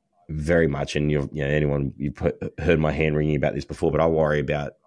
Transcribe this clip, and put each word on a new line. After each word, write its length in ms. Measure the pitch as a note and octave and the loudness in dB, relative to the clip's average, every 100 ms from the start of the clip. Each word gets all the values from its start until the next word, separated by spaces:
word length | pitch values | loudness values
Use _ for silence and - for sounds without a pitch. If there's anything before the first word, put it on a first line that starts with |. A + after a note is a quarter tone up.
| _ _ - | _ _ -10
very 380 | D#2 D2 E2+ D#2 | -6 2 4 2
much, 300 | C#2 D2 D2+ | 0 -4 -2
and 140 | D2+ | 0
you've, 180 | D2 C#2 | 0 -2
you 100 | D2+ | -4
know, 80 | C#2+ | -2
anyone, 420 | D2+ D2 C#2+ C2+ - | 0 0 0 -4 -4
you've 220 | C#2+ - | -8 -4
he-, 440 | D2+ - - - | -4 -4 -8 -4
heard 160 | E2+ D#2+ | 2 2
my 140 | D#2 | 2
hand 240 | C#2+ D#2 D2+ | 0 0 2
wringing 200 | D2+ D2 | 0 2
about 180 | C#2+ | 0
this 100 | C#2+ | -2
before, 260 | - D2+ E2 | -8 -2 0
but 100 | D2+ | 2
I 60 | E2 | 2
worry 340 | D#2+ D2+ D2 | 2 2 0
about 320 | C#2 D2 C#2 - | 0 -4 -6 -12